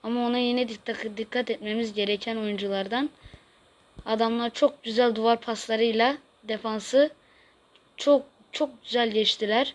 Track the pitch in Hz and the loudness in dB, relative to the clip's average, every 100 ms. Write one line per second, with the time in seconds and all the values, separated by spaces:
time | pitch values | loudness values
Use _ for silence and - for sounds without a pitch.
0 | 220 240 240 247 240 247 247 220 - 220 | -4 -2 0 0 0 0 -2 -6 -8 -8
1 | 226 208 220 247 240 226 208 214 226 208 | -8 -8 -6 -4 -4 -4 -4 -2 -2 -2
2 | 202 208 214 226 214 202 202 196 190 233 | -2 -2 -2 -4 -4 -4 -2 -2 -2 -2
3 | 302 - - - _ _ _ _ _ - | -2 -6 -20 -20 _ _ _ _ _ -18
4 | - 220 226 233 233 - 285 - 226 226 | -4 0 0 0 -4 2 2 2 -4 2
5 | 240 220 226 233 240 220 - 220 233 220 | 2 4 2 2 0 -6 -2 2 2 4
6 | 233 285 _ _ 214 214 226 214 196 262 | 2 2 _ _ -8 -6 -4 -6 0 4
7 | 302 - _ _ _ _ _ _ _ - | 4 2 _ _ _ _ _ _ _ -4
8 | - 285 - _ _ - 294 240 - 240 | 4 4 2 _ _ -6 -6 -6 -4 0
9 | 233 214 208 - 214 220 277 | 0 2 0 0 0 0 0